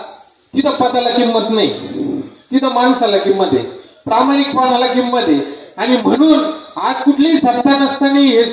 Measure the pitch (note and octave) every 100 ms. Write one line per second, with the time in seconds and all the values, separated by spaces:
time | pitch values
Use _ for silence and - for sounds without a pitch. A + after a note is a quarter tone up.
0 | - - - _ _ C4+ C#4 - B3 B3
1 | A#3+ B3 A#3+ A3+ G#3 A3 D#3 - - -
2 | - - - - _ C4 C4 A#3+ B3 B3+
3 | A3 G3 G3 F#3+ D3+ B2+ - - - _
4 | - A3+ C4+ C#4 C#4 C4 B3+ B3 B3+ B3
5 | A#3+ A#3+ F#3 C#3 - - - - A#3 B3
6 | G3 A#3+ D#4 D4 - - - - G#3 B3+
7 | C#4 C4+ D#4 D4 B3 A#3+ C#4 C#4 C4+ -
8 | C#4 C#4 C#4 A3+ A3+